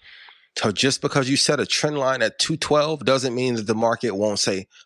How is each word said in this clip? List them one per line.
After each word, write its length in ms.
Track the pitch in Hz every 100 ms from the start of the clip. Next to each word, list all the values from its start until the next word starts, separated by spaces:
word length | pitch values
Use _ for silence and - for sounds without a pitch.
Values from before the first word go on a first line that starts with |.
| - - - - _ -
So 140 | 117
just 300 | 92 139 -
because 280 | 139 143 131
you 80 | 139
set 220 | - 147
a 80 | 98
trend 320 | - 151 147
line 240 | 131 131
at 160 | - -
two 180 | - 160
twelve 480 | - 151 151 156
doesn't 300 | 120 135 127
mean 220 | 123 127 117
that 100 | 107
the 80 |
market 380 | 110 117 117 120
won't 260 | 98 107 101
say, 300 | - 95 95 -